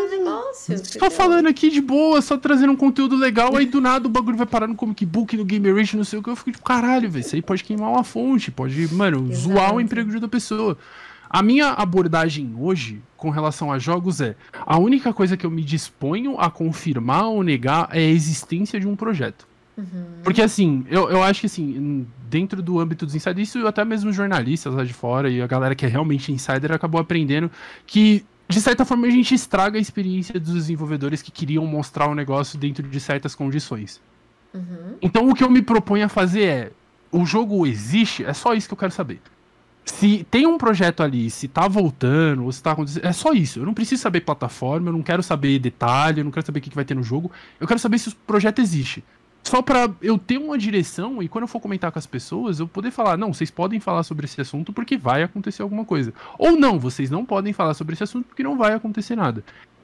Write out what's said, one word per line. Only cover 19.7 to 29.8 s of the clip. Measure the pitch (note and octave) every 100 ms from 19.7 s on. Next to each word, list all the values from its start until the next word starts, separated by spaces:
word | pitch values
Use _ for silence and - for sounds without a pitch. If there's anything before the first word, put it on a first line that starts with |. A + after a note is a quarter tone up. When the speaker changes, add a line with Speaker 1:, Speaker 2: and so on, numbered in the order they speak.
| -
Speaker 1:
Uhum. | F#3 F3+ F3 F3
Speaker 2:
Porque, | F3 F#3+
assim, | A3 G#3 F3+ C3+ C3
eu, | E3+ F3+
eu | F#3
acho | F#3+ G3+
que, | G#3+
assim, | - D3
em, | B2+ D3 C#3+ A#2+ - A#2+
dentro | D3 G3 F#3+
do | F3 F3
âmbito | E3 D#3+ D#3
dos |
insiders, | D3+ F#3 F3+ G#3
isso | B3+ A3
até | G#3+
mesmo | A3 A3 G#3
os | G3
jornalistas | G3+ F3+ A#2+ D#3+ -
lá | C3
de | B2+
fora | A#2+ B2 B2+ C#3
e | B2
a | B2
galera | C3 C3
que | C3+ B2+
é |
realmente | C3 D#3 C#3 C3+
insider | C3+ - C3+ D3+
acabou | D#3+ E3 E3
aprendendo | E3 E3+ D3 C#3+ E3 - - - -
que, | G#3+ G#3+ G#3 - _ -
de | F#3
certa | G#3+ B3
forma, | C4 A#3+ A#3+
a |
gente | B3 A#3+
estraga | C4 - G3 G3
a | G#3+